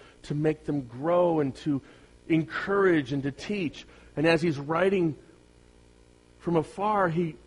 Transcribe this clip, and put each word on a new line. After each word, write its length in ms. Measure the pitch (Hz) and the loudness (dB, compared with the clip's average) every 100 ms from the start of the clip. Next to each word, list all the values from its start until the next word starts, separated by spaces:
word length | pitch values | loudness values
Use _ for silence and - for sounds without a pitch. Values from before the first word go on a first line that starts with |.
| - - | -20 -16
to 120 | - 147 | -8 -2
make 280 | 156 151 | 0 0
them 180 | - 147 | -2 -4
grow 580 | 123 120 156 175 175 160 | -4 -6 0 2 4 2
and 120 | 143 - | 0 -2
to 260 | 156 139 - - - - - | -2 -4 -4 -20 -20 -12 0
encourage 840 | 165 156 - 190 202 190 165 123 | 0 0 -4 -2 2 4 2 0
and 120 | 139 | -4
to 80 | 135 | -4
teach. 540 | 135 - 208 156 - - - - - | -6 -6 -4 -4 -8 -20 -20 -12 0
And 80 | |
as 160 | 160 165 | 2 4
he's 200 | 170 139 | 2 -2
writing 560 | 139 165 190 196 165 139 - - - - - - - - - - _ - | -2 0 2 2 0 -2 -12 -20 -20 -20 -20 -20 -20 -20 -20 -20 _ -10
from 160 | 175 | -2
afar, 540 | 170 151 - 208 208 185 | 0 0 -4 0 2 2
he 260 | 160 165 - | 0 -4 -6